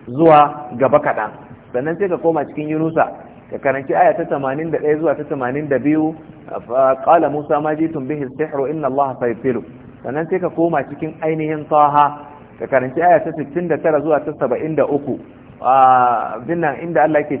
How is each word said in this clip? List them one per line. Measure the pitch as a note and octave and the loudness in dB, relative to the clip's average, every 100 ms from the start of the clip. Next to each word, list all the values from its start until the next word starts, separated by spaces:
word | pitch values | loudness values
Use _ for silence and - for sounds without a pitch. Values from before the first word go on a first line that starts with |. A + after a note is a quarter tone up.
| - | -12
zuwa | B2+ E3 D3+ D3 - - A#2 | 2 6 8 6 2 -12 0
gaba | B2+ D3 | 2 4
kaɗan. | D3 A#2 G#2+ - - - - | 2 -2 -4 -10 -20 -20 -8
Sannan | B2 C#3+ F3 | -6 -4 -2
sai | G3 | -2
ka | D#3 | 0
koma | E3 D#3+ C#3 | 0 0 -2
cikin | - D3+ | -6 -6
Yunusa, | D#3 D#3+ D#3 B2 - - - - | -2 0 0 0 -2 -18 -20 -14
ka | - | -6
karanci | C#3+ C3+ C3 | -2 -2 -2
aya | E3 F3+ D#3 | 2 4 2
ta | E3 | -2
tamanin | D3+ C3+ C3+ E3 | -4 -4 -4 -4
da | D3+ | -2
ɗaya | D3+ D3+ | 0 0
zuwa | D#3+ C#3 | 0 -2
ta | |
tamanin | D3 C#3+ B2 C#3 D3+ | -4 -6 -4 -4 -2
da | C3 | -2
biyu, | C3 D#3 D#3 D#3+ - - - G2+ G#2 | 0 0 0 -4 -14 -20 -14 -14 -4
fa | B2 C3+ C3+ - | 2 2 2 4
qala | E3 D3+ | 4 4
Musa, | D3 D3 D3+ | -2 -2 -2
"Ma | D3+ D#3 | 0 -2
jitum | D#3+ D#3+ C3 | -2 -4 -6
bihi | D3+ | -6
as-sihru, | C3+ C3 D#3 C#3+ C3+ | -6 -6 -6 -4 -4
inna | D#3+ C#3+ | -2 -2
Allaha | C3+ C#3 B2 | 0 -2 0
sayubtilu." | B2 A2+ C3 A#2 - - - - | -4 -2 -2 -4 -6 -16 -20 -14
Sannan | A#2 C#3 E3 | -8 -6 -4
sai | F#3 | -2
ka | E3+ | -2
koma | - E3+ D#3 | -2 0 0
cikin | C3 C#3+ D#3 D#3 | -4 -8 -10 -6
ainihin | D#3+ D#3+ D#3 D#3 D3 | -4 -4 -4 -6 0
Taha, | D3+ D3 D3 C#3+ - - - - - | 4 4 4 2 0 -14 -20 -20 -12
ka | - | -2
karanci | C3+ B2+ C3 | 0 0 0
aya | E3+ E3 | 4 4
ta | E3 D#3 | 2 -6
sittin | C#3+ E3+ F3 | -6 -6 -2
da | C#3+ | -2
tara | E3 D3+ | 0 0
zuwa | D3 D3 | 2 0
ta | D3+ D3 | -2 -4
saba'in | C3+ B2 D#3 D3+ | -2 -2 -2 0
da | A#2+ | 0
uku. | C#3+ C#3 G2 - - - - | 0 -4 -8 -10 -20 -20 -6
A, | A#2+ C3+ C3 B2+ B2 A#2 - G#2+ B2+ | 2 6 6 6 4 2 -2 -8 -6
bin | E3+ | -2
nan | D#3+ A#2+ | -2 -4
inda | E3+ D#3+ | -2 2
Allah | D#3 D3+ | 2 2
yake | D3 C#3 | 0 -4